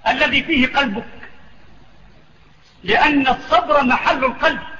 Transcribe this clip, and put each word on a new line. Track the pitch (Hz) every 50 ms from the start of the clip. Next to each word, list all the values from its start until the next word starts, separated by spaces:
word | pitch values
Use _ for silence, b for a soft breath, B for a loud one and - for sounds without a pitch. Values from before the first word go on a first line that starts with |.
| -
الذي | 220 247 262 302 285 262 277 -
فيه | - 330 262 254
قلبك، | 254 - 269 277 233 196 226 - - - - - - - - - - - - - - - - - - - - - - - - - _ - - - - - _ _ _ _ - -
لأن | 180 220 247 285 302 294 277 262
الصدر | 262 247 - - - 311 359 349 - 294 285 269
محل | 240 226 - - 349 330 269 262
القلب | 254 - - 285 320 285 190 - - -